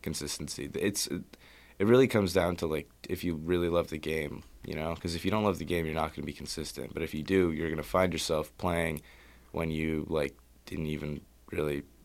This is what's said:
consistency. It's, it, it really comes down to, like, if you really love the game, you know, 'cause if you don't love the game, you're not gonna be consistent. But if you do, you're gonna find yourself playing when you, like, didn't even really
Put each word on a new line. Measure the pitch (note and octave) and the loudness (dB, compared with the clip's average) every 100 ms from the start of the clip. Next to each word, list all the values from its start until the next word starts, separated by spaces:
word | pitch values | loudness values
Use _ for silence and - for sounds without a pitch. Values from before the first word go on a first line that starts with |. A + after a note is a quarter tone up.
consistency. | - D2+ D2 - D2+ - C#2+ - | -6 -6 -6 -6 -8 -8 -6 0
It's, | G2 G2+ - | 0 0 -4
it, | F2+ - - - - - - | -4 -6 -20 -20 -20 -20 0
it | G2+ | 6
really | B2 C3 | 8 8
comes | A#2 F#2+ | 4 4
down | F#2 F2 F2 | 4 4 2
to, | E2 | -2
like, | D#2 - - - | -2 -6 -18 -6
if | F2 | -2
you | F2+ D#2+ | -2 -2
really | D#2+ F2 E2+ | 2 2 4
love | E2+ E2 | 2 0
the | D#2+ | -4
game, | D2+ D#2+ D2 - - - | -2 -2 -4 -8 -14 -16
you | - D2+ | -8 -4
know, | D#2+ D#2+ | -4 -4
'cause | F2 E2 | -4 -2
if | F#2 | 0
you | |
don't | G#2+ | 2
love | G#2+ E2 | 2 0
the | D#2+ | 0
game, | E2+ D#2+ | 0 0
you're | D#2 | 0
not | D#2+ - | -2 -4
gonna | D2 | -8
be | |
consistent. | D2 D2+ - D2+ - B1+ | -8 -8 -8 -8 -8 -8
But | - | -4
if | D#2+ D2+ | -4 -4
you | |
do, | D2+ F#2+ F2+ | 2 4 4
you're | D#2 E2 | 2 -2
gonna | D#2 | -2
find | D2+ F#2 F#2 | 0 2 2
yourself | D#2+ - D#2 D2+ - | 2 0 0 -2 -4
playing | F2+ E2+ E2 D2+ - - - - - | 0 2 0 -2 -10 -20 -20 -20 -8
when | D#2+ E2 | -4 -2
you, | D#2 D#2+ D#2 D#2 | 0 0 0 0
like, | D#2 C#2 - _ - - | -2 -2 -6 _ -20 -10
didn't | - D#2 | -6 -4
even | D#2 D2 D2 - - - | -4 -4 -8 -12 -20 -8
really | F2 D2+ C#2+ - - | -2 -2 -2 -6 -20